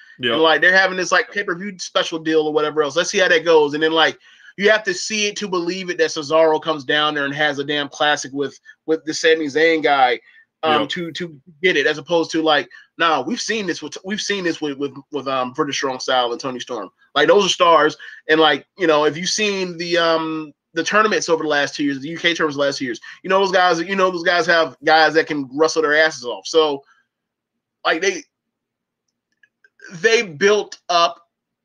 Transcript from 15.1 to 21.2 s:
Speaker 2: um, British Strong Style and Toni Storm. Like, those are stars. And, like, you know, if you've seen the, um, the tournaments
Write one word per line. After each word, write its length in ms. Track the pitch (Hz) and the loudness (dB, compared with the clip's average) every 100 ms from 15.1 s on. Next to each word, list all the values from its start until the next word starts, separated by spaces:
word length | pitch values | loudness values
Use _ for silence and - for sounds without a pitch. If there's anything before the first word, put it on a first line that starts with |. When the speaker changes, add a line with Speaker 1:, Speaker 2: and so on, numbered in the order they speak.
| 143 135 | -8 -4
Speaker 2:
um, 260 | 131 127 | -4 -2
British 240 | 135 143 135 | -4 -4 -4
Strong 240 | 135 127 | -4 -4
Style 300 | - 127 120 | -2 0 0
and 80 | 117 | -4
Toni 200 | 139 123 | -6 -8
Storm. 300 | - 113 92 _ _ | -8 -10 -10 _ _
Like, 140 | 139 151 | 0 4
those 160 | 202 | 4
are 40 | 185 | 4
stars. 480 | - 175 156 151 - - - - | 2 6 6 4 -2 -14 -8 2
And, 120 | 156 | 4
like, 260 | 156 143 - - | 4 2 -4 -2
you 80 | 165 | 2
know, 180 | 151 | 2
if 120 | 151 147 | 2 -2
you've 120 | 180 | -4
seen 480 | - 208 190 180 165 | -2 -2 -2 -6 -8
the, 200 | 170 170 | -4 0
um, 540 | 165 160 160 156 151 - _ | 2 0 -2 -8 -10 -18 _
the 100 | 165 | -6
tournaments 440 | 160 208 214 175 | 0 2 2 0